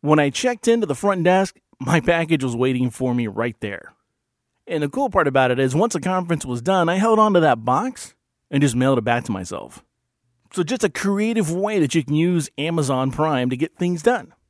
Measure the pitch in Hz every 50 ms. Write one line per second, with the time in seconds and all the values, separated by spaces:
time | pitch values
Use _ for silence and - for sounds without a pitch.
0 | - 143 156 151 147 143 131 - - 254 254 214 - 233 226 233 214 156 143 -
1 | - 202 196 180 165 180 180 190 190 185 - _ _ _ _ _ 135 127 160 165
2 | 123 123 175 165 165 156 165 147 131 131 117 117 127 131 131 123 127 123 110 -
3 | 131 127 120 120 120 107 95 104 113 120 107 _ - 104 101 - - - _ _
4 | _ _ _ _ _ _ _ _ _ _ _ _ _ - 175 156 147 143 - 262
5 | 277 254 180 190 160 143 131 135 131 127 127 123 135 131 127 156 208 233 - 170
6 | - 185 185 185 180 170 170 147 - 135 123 120 117 180 190 185 175 165 175 190
7 | 208 226 220 214 214 214 196 175 165 151 127 113 110 120 127 147 214 262 262 -
8 | - - _ _ _ _ _ _ _ _ - 139 147 139 113 123 127 135 135 123
9 | 107 117 120 117 - - 107 95 90 - - 78 - - - - _ _ _ _
10 | _ _ _ _ _ _ _ _ _ _ - 180 175 147 247 247 - 190 - -
11 | - 196 202 196 214 226 226 226 196 151 165 180 196 208 214 202 156 135 - 160
12 | 135 127 151 151 165 175 180 170 143 - _ - 143 160 170 165 147 131 139 127
13 | 131 135 127 - 156 160 151 127 123 127 127 123 151 160 _ _ 180 180 175 165
14 | 151 233 247 214 135 151 _ _ _